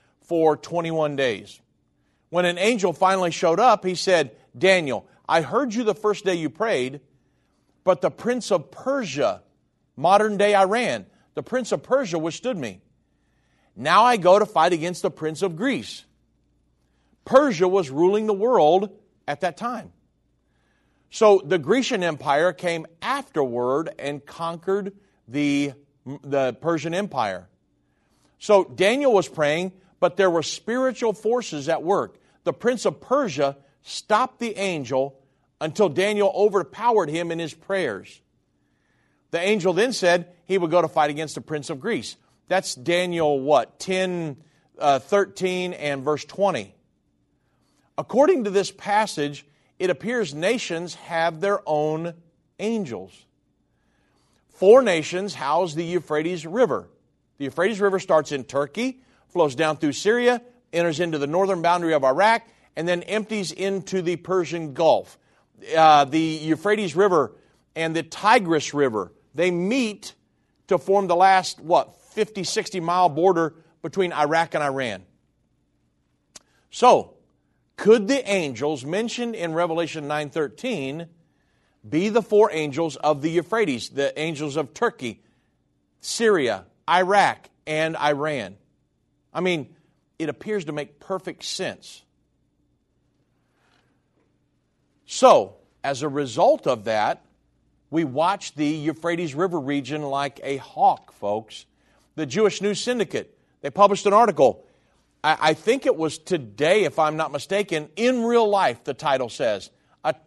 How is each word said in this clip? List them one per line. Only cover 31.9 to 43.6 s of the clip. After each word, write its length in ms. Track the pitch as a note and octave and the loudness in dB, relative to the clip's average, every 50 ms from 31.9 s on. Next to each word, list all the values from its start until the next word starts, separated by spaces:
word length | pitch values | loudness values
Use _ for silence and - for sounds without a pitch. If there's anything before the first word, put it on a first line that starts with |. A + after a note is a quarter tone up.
| G3+ F3 B2 F#2+ - _ _ _ _ _ _ | 0 0 -2 -4 -10 _ _ _ _ _ _
The 80 | F3 D#3 | -6 -6
prince 320 | - - A3+ B3+ G#3+ - | -2 -2 -2 -2 0 -2
of 160 | G3+ D#3 - | -4 -4 -4
Persia 560 | - - B3 C#4+ C#4+ G#3 C3+ C3+ C#3+ C#3 C#3 - _ _ _ _ _ | -4 -2 0 0 0 0 -2 -2 -2 -2 -2 -6 _ _ _ _ _
stopped 560 | - - - - - G#3 G#3+ B3+ B3+ - _ | -16 -14 -14 -4 0 0 2 2 0 -4 _
the 180 | A#3+ A#3 G3+ | -8 -8 -6
angel 640 | F3 G3 G3 F3+ D#3 C3+ A2+ C3 C3 C3+ C#3 - _ _ _ _ _ _ _ _ _ | -4 -4 -4 -4 -4 -6 -4 -2 -2 -2 -2 -6 _ _ _ _ _ _ _ _ _
until 280 | D3+ D#3+ - - G#3+ F3+ | -8 -6 0 2 2 2
Daniel 420 | C3+ E3 F#3+ G#3 G#3+ G#3 G3+ F#3+ - | 2 0 0 0 2 2 2 2 2
overpowered 760 | E3+ G3+ G#3 F#3 G3+ E3 - - - G#3+ A#3+ A#3 G#3+ F3+ D3 | 2 2 2 4 2 0 -2 -6 -2 0 2 2 2 2 0
him 240 | D3+ E3 F3 E3 E3 | -2 -4 -4 -4 -4
in 80 | E3 | -6
his 140 | E3+ D#3 - | -6 -8 -10
prayers. 680 | - _ - G3 F#3+ F3 C3 G#2 F#2 - - - - _ _ _ _ _ _ _ _ _ _ _ _ _ _ _ _ _ _ _ _ _ _ - | -14 _ -6 -4 -2 -2 -2 -4 -6 -10 -14 -20 -20 _ _ _ _ _ _ _ _ _ _ _ _ _ _ _ _ _ _ _ _ _ _ -4
The 80 | E3 | -2
angel 320 | F3 G3 G#3+ G#3+ D#3+ F#3 F3 | 0 0 0 2 2 0 2
then 200 | E3+ A3 C4 A3 | 2 0 0 0
said 360 | - - F3 E3+ F3+ E3+ - _ _ _ | 0 2 2 2 2 0 -6 _ _ _
he 140 | - F#3+ G3 | -4 -2 -2
would 120 | F3 E3 | 0 2
go 120 | D3+ F3+ E3 | 2 2 2
to 60 | D#3 | 2
fight 220 | - D#3+ D3+ D3+ | 2 0 0 0
against 240 | D3 C#3+ D#3+ C#3+ - | -2 -4 -8 -8 -10
the 60 | D#3+ | -12
prince 300 | - - D#3 D3+ C#3 - | -10 -10 -10 -10 -8 -10
of 100 | E3 C3+ | -10 -8
Greece. 360 | C3+ A3 A#3 D3+ G#2+ - - - _ _ _ _ _ | -6 -6 -4 -4 -6 -10 -14 -18 _ _ _ _ _
That's 300 | - F3+ F#3+ F#3 - - | -2 -2 -2 -2 -4 -8
Daniel, 640 | B2+ B2 C#3+ E3+ F3 F3+ F3+ F3 E3 D#3+ D3 D3 C#3 | -8 -2 0 0 0 0 -2 -2 0 0 0 0 0
what, 400 | C3 C#3+ D3+ C3 | 2 4 4 4